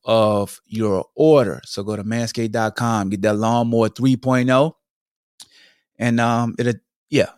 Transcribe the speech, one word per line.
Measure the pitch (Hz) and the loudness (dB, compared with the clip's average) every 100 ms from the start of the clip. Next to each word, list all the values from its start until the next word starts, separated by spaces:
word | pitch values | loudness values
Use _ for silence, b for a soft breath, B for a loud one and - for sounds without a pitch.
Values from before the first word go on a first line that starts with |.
| - | 0
of | 113 107 104 101 - _ | 2 2 0 -2 -8 _
your | 110 107 95 - - | -4 -2 -2 -4 2
order. | 156 147 107 64 - | 4 6 4 -4 -10
So | - | -10
go | 101 104 | -6 -6
to | |
manscaped | 101 117 117 - 113 | -4 -4 -4 -4 -4
dot | 113 110 - | -2 -2 -2
com, | 120 113 95 | -2 -2 -2
get | 98 | -2
that | 107 104 | 0 0
lawnmower | 113 120 117 117 110 | 0 0 0 -2 -2
three | - 131 127 | -2 0 0
point | 131 127 127 | 0 0 2
oh, | 131 156 - _ _ _ _ _ _ b b b b b - | 2 0 -4 _ _ _ _ _ _ b b b b b -6
and, | 117 117 | -2 0
um, | 117 117 117 - | 2 0 -2 -2
it'll, | 120 107 _ _ _ | -4 -4 _ _ _
yeah, | 143 - | 0 0